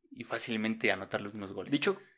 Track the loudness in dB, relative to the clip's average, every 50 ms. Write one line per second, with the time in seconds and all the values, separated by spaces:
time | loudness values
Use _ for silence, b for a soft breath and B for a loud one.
0 | _ _ -14 -12 -8 -4 -2 0 0 2 2 2 2 2 2 2 4 4 4 2
1 | 0 -2 -4 -4 -4 -4 -8 -8 -8 -8 -6 -8 -2 0 0 2 4 2 0 0
2 | -4 -16 _